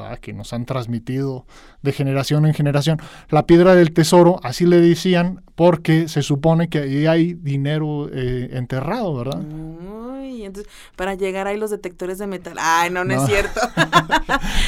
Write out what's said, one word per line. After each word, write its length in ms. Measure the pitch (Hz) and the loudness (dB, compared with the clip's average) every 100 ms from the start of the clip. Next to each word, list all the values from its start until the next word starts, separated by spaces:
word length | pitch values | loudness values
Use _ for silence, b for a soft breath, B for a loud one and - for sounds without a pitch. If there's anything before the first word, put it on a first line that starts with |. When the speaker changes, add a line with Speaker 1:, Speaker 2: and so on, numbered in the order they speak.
Speaker 1:
¿verdad? 160 | 104 120 | -12 -14
Que 120 | - | -14
nos 200 | 104 107 | -14 -10
han 120 | 120 120 | -10 -6
transmitido 800 | 131 117 117 117 131 139 127 - b b b | -6 -6 -6 -6 -4 -4 -8 -14 b b b
de 80 | 143 | -4
generación 560 | 139 139 139 131 151 156 | -2 -2 -2 0 2 2
en 80 | |
generación. 440 | 151 147 143 139 160 B B B | 2 0 0 0 -2 B B B
La 160 | 151 | 0
Piedra 300 | 147 170 180 | 6 6 8
del 180 | 180 165 | 8 6
Tesoro, 460 | 165 156 180 175 180 | 4 4 6 6 4
así 200 | - - 175 | -4 0 4
le 140 | 175 | 6
decían, 600 | 170 170 185 175 180 185 - - | 6 4 2 2 0 -4 -12 2
porque 500 | 170 165 170 160 165 | 2 4 2 0 2
se 160 | 156 | -2
supone 460 | 135 139 165 165 170 | -2 0 2 2 0
que 100 | 151 | -2
ahí 280 | 139 139 156 | -2 0 2
hay 260 | 165 175 | 2 2
dinero, 760 | 175 156 139 139 156 151 147 143 | -2 -4 -2 -2 -2 -2 -4 -6
eh, 380 | 135 127 127 127 | -6 -4 -4 -6
enterrado, 640 | 131 123 131 131 233 202 135 | -8 -6 -6 -4 -4 -4 -4
¿verdad? 240 | 123 135 | -6 -8
Speaker 2:
Uy, 1040 | 151 156 160 165 180 220 240 269 269 247 | -8 -10 -12 -14 -14 -14 -14 -12 -12 -12
entonces, 280 | 196 196 208 B B | -14 -14 -18 B B
para 200 | - 185 190 | -10 -8 -4
llegar 320 | 190 190 196 | -4 -4 -6
ahí 80 | 208 | -4
los 120 | 214 | -6
detectores 480 | 202 190 175 180 190 | -6 -10 -10 -10 -8
de 100 | 202 | -8
metal. 260 | 185 175 - | -10 -12 -4
Ay, 300 | 160 165 175 | 0 2 0
no, 120 | 180 | -2
no 100 | 185 | -2
es 60 | 190 | 0
Speaker 1:
No. 40 | 139 | 2
Speaker 2:
cierto. 340 | 202 196 - 233 | 0 0 -2 -4
<laughs> 240 | - - 339 165 311 - 269 320 B | 0 2 2 2 -2 0 -2 0 B